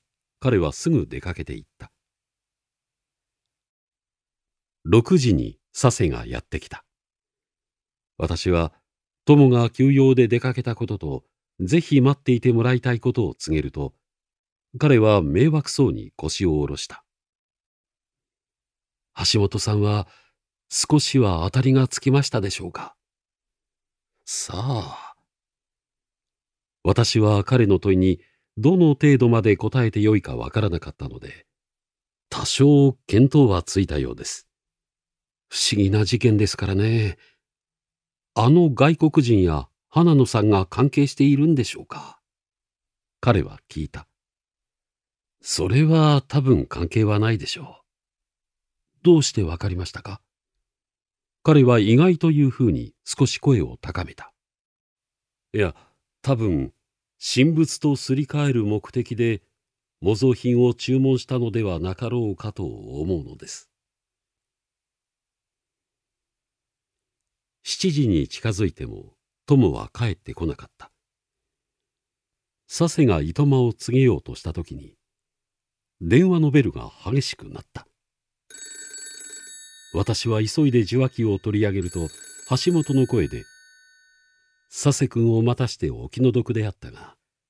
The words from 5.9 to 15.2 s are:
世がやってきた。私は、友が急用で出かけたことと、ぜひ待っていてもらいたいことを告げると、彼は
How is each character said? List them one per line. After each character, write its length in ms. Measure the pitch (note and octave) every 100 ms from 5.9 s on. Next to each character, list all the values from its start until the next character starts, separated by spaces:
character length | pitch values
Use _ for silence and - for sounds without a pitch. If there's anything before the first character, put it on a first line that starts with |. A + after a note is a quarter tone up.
世 160 | - E2
が 160 | A#1+ A1+
や 120 | A#1+
っ 60 |
て 160 | - D#2
き 80 | -
た。 160 | - _ _ _ _ _ _ _ _ _ _ _ _ _ -
私 340 | D#2+ F2 F#2
は、 200 | E2+ D#2+ - _ _ _ _
友 240 | - D3 C3+
が 200 | A#2+ A#2
急 200 | - C3+
用 240 | C#3 C3+
で 140 | B2+ A#2
出 100 | A#2
か 160 | B2+
け 80 | B2+
た 140 | B2 A2+
こ 100 | A#2
と 120 | G#2
と、 260 | D#2 C2 - _ _ -
ぜ 220 | F#2 E3+
ひ 180 | - C#3+
待 180 | B2+ C#3+
っ 40 |
て 100 | -
い 80 | B2
て 140 | B2+
も 80 | A#2
ら 100 | B2
い 80 | B2
た 140 | B2+
い 60 | A#2
こ 120 | B2+
と 140 | A#2+ F2+
を 80 |
告 200 | - -
げ 60 | D#2
る 100 | C#2
と、 240 | D2 C#2 - _ _ _ _ _ _ _ B2
彼 200 | D3 B2
は 220 | G#2+ G2+